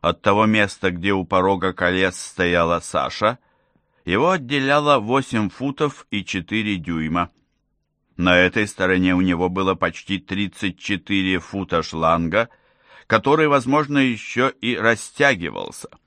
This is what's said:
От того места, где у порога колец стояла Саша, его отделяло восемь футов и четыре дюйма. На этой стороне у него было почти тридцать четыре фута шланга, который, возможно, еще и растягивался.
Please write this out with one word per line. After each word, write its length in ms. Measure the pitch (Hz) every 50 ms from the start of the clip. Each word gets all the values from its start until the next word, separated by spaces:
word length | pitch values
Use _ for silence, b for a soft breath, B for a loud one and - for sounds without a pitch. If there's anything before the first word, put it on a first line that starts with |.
От 200 | - 85 85 -
того 240 | - 104 98 104 110
места, 460 | 107 107 110 104 98 - - - 95
где 220 | 90 87 85 98 101
у 120 | 95 92
порога 480 | 82 98 92 90 95 98 90 90 95 87
колец 460 | - 92 90 90 92 95 92 90 -
стояла 600 | - - - - 92 87 87 87 85 82 85 85
Саша, 580 | - - - 82 67 64 - - 107 107 123 - _ _ _ _ _ _ _ _ _ _ _ _ _
его 280 | - 87 104 147 175 190
отделяло 680 | 180 135 120 143 143 135 135 143 147 147 147 143 131
восемь 500 | 104 107 123 139 131 - - 113 107 95
футов 580 | - - 127 143 139 - 156 147 139 - - _
и 120 | - 104 92
четыре 520 | - - 95 82 - 110 110 110 107 101
дюйма. 540 | 92 78 82 85 80 78 78 78 87 87 82 _ _ _ _ _ _ _ _ _ _ _ _ _ _ _ _ _ -
На 180 | 87 90 90
этой 320 | 87 90 90 - 113 107 101
стороне 460 | - - 95 92 92 92 90 92 90
у 80 | 90 95
него 260 | 92 87 82 90 90
было 260 | 90 98 95 95 95
почти 440 | 82 - 85 82 - - - 98 95
тридцать 600 | - - 98 98 101 95 - - - 98 - _
четыре 600 | - - 101 92 - - 101 98 95 92 92 90
фута 440 | - - - 98 95 - - 82 80
шланга, 680 | - - 80 80 80 82 85 82 82 80 104 117 b b b b b b b b b b b b
который, 420 | b - 113 113 135 147 156 156 151
возможно, 500 | 143 139 120 123 139 151 151 139 147 143
еще 500 | 135 127 120 107 - - - 123 127 135
и 280 | - _ - 113 123
растягивался. 1120 | 87 107 113 117 110 - - _ - 143 143 131 90 85 80 52 50 50 - - - - - - _ _